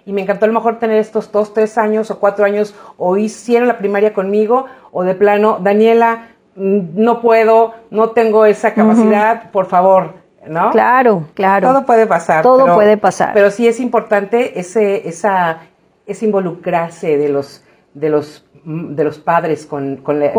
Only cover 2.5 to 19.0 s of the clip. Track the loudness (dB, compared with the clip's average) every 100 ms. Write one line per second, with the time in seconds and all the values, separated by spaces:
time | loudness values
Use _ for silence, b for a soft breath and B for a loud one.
2.5 | 0 -4 B B -6 -2 -2 -2 -6 -2
3.5 | 0 0 -2 -4 0 -2 -2 -2 -2 0
4.5 | 0 -2 B B -6 -4 0 2 2 0
5.5 | 0 0 2 2 2 2 -2 -10 _ _
6.5 | -8 -2 -2 -2 0 0 2 2 2 4
7.5 | 4 2 -4 -8 -2 0 0 2 4 2
8.5 | 2 -2 2 2 4 2 2 0 -2 -4
9.5 | -4 0 2 4 4 0 -8 _ _ -10
10.5 | -4 0 2 2 2 2 0 -4 -4 0
11.5 | 2 2 0 2 2 2 0 0 2 4
12.5 | 4 4 4 4 2 0 0 0 2 2
13.5 | 2 0 0 -2 -4 -2 -4 -2 -2 -2
14.5 | -6 -6 -2 -2 -2 -6 -6 -2 0 -2
15.5 | -6 -14 _ _ _ -16 -6 -2 -2 -4
16.5 | -8 -4 -4 -4 -6 -2 -2 0 -2 -6
17.5 | -14 b b _ -8 -2 -2 -4 -12 _
18.5 | _ -12 -10 -8 -4